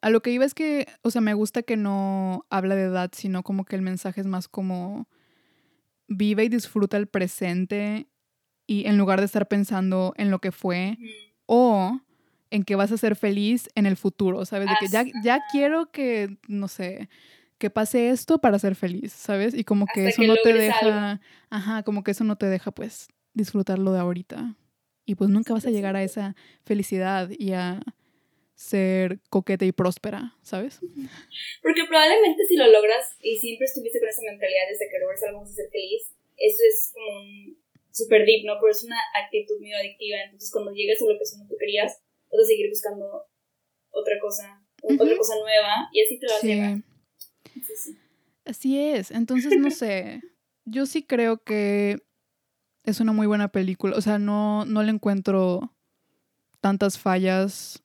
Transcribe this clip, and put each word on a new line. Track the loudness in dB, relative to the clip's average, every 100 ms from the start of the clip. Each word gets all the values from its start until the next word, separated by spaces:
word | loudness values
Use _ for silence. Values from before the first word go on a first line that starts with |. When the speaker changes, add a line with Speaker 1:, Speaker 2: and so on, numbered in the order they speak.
Speaker 1:
A | 4
lo | 2
que | 2
iba | 0
es | 0
que, | 0 -2 -2 -4 -4
o | -2
sea, | 0
me | 0
gusta | 2 0 -4
que | -4 -2
no | 0 -2 -2 -2 -2 -4 -4
habla | -2 0 0
de |
edad, | 0 0 -4
sino | -6 -6 -4
como | -4 -4 -4
que | -4
el |
mensaje | -4 -4 -6 -6
es | -4
más | -4 -6
como | -6 -4 -4 -6 -10 -14 _ _ _ _ _ _ _ _ _ _
vive | -2 0 2
y | 2
disfruta | 0 -2 -2 0 0
el | -2
presente | -2 -4 -4 -4 -2 -2 -2 -4 -6 -10 _ _ _ _ _ _
y | -2 2
en | 4
lugar | 4 2
de | 2
estar | 0 0
pensando | 0 0 -2 0 0 -2 -2
en | -2
lo | 0
que | -2
fue | -6 -4 -2 -4 -6
Speaker 2:
Ujú. | -12 -20 -20 _ _
Speaker 1:
o | 4 6 4 2 -2 _ _ _ _ _
en | -4
que | 0 0
vas | 0
a | 2
ser | 0 0
feliz | 0 0 0 0 -2 0
en | 2
el | 2
futuro, | -2 0 -2 -2 -4
¿sabes? | -4 0
De | 0
que | 2
ya, | 0
Speaker 2:
Hasta | 0 -2
Speaker 1:
ya | 0 0 0
quiero | 0 2 0 -4
que, | -4 -2 -2 -4 -8 -8
no | -6 -6
sé, | -8 -10 -10 -16 _ _ _ _ _
que | -4
pase | -2 0 2 2
esto | 0 2 2
para | 4 2
ser | 0 -2
feliz, | -4 -6 -10
¿sabes? | -12 -4 -2 0
Y | -2
como | 0 0 2
que | 2
Speaker 2:
Hasta | 0
Speaker 1:
eso | 4
Speaker 2:
que | 6
Speaker 1:
no | 6
te | 6
Speaker 2:
logres | 6 4
Speaker 1:
deja, | 4 2 2 -2
Speaker 2:
algo. | -6 _ _ _
Speaker 1:
ajá, | -6 -4 -4
como | -2 -4
que | -2
eso | -2 -2
no | 0
te | 0
deja, | -2 -4
pues, | -10 -12 -12 -20 _ _
disfrutarlo | -6 -2 -2 -2 0 0
de | 0
ahorita. | -2 -4 -8 -10 -10 -10 _ _ _ _ -8
Y | -2
pues | 2
nunca | 2 2
vas | -2 -2
a |
llegar | -2 -2 -2
a |
Speaker 2:
Cien | -4
por |
ciento. | -4 -8 -10
Speaker 1:
esa | -18 _ _
felicidad | -4 -2 -2 -2 -2 -4 -6
y | -4
a | -4 -4 -6 -12 -18 _ _ _ _ _ _
ser | -4 0 2 2 0 -4 _
coqueta | -2 0 0 0
y |
próspera, | 2 0 -2 -8 -10 -12 _
¿sabes? | -10 -8 -8 -10 -14 -12 -14 -14 -20 -16 -16 -6
Speaker 2:
Porque | -2 0 4
probablemente | 6 6 6 6 4 2
si | 6
lo | 10
logras | 8 8 2 -2 -6
y | -6 -4
siempre | -4 -4 -4
estuviste | -4 -4 2
con | 2
esa | 2
mentalidad | -10 -4 0 0 0
de | -4 -4
que | -2
logres | -4 -4
algo | -6 -6
vas | -14
a |
ser | -10 -8
feliz, | -6 -4 -4 -6 -18 _ _
eso | 2 6 4
es | 4 -2
como | -8 -12 -12
un | -16 -20 -20 -20 _ _ _
súper | -8 2 4 6
deep, | 4 2
¿no? | 2
Pero | 2
es | 2
una | -4 -8 -4 -6 -4
actitud | -6 -4 -8
medio | -6 -6
adictiva. | -6 -8 -8 -8 -10
Entonces, | _ -6
cuando | -6 -6
llegues | -4 0 2
a | 2
lo | 0
que |
eso | -2 -10
no | -14
tú | -8
querías, | -4 0 -2 -4 _ _ _
vas | 4
a | 6
seguir | 4 0
buscando | -4 -8 -8 -10 -12 -16 _ _ _ _ _ _
otra | -6 -2 -2
cosa, | -4 -8 -12 -20 _ _
un-, | 0 4
Speaker 1:
Ujú. |
Speaker 2:
otra | 4 4
cosa | 0 -2
nueva, | 2 2 4 0 0
y | 2
así | 2 0
te | -2
vas | 0
a |
Speaker 1:
Sí. | 2
Speaker 2:
llegar. | 0 0 -2 -8 _ _ _ -20 _ -20 -16
Sí, | -14 -12
sí. | -14 -16 _ _ _ _ -16
Speaker 1:
Así | -6 -2 0
es. | 0 -2 -4
Entonces, | -4 0 0 2 4
no | 2
Speaker 2:
<laughs> |
Speaker 1:
sé. | 0 -4 -4 -6 -12 -16 _ _ _ -10
Yo | -4 -4
sí | -4
creo | -2 0 2 0
que | -2 -2 0 0 0 -2 _ _ _ _ _ _ _ _ -6
es | 0
una | 2
muy | 2 2
buena | 2 0
película. | 0 -2 -2 -2 0
O |
sea, | 0 0
no, | 0 0 0 0 0
no | 0
le | 0
encuentro | 0 0 0 0 2 2 0 -6 _ _ _ _ _ _ _ _ _
tantas | -2 2 0 0
fallas. | 0 2 2 2 0 -4 -16 -18